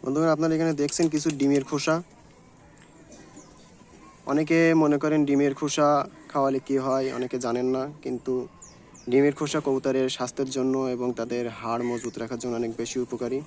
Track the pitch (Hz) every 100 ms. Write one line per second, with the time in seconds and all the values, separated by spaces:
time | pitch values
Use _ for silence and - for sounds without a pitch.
0 | - 143 165 151 160 160 165 147 143 -
1 | 165 151 156 147 139 143 135 147 147 160
2 | 175 - - - - - - - - -
3 | - - - - - - - - - -
4 | - - - 143 156 165 165 160 151 143
5 | 151 151 143 139 143 139 151 139 147 147
6 | 135 - - 147 139 135 - 135 131 131
7 | 131 127 123 127 123 120 127 131 135 151
8 | 131 123 - 127 123 - - - - -
9 | - 127 143 139 151 156 143 131 135 131
10 | 131 - 123 - 135 131 127 131 131 123
11 | 123 117 117 120 120 113 117 117 120 120
12 | 117 117 113 120 123 117 117 113 117 131
13 | 123 117 120 131